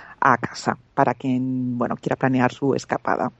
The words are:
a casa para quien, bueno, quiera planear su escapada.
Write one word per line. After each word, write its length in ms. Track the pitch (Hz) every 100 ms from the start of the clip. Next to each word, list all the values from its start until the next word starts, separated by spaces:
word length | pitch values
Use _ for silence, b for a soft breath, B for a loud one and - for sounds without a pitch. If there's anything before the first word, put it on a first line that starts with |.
| B B
a 200 | 135 120
casa 400 | - - - - _
para 180 | - 135
quien, 640 | 123 135 127 131 127 127 120
bueno, 200 | 120 -
quiera 200 | - 127
planear 340 | 135 127 123
su 220 | - 139
escapada. 560 | - - - - - -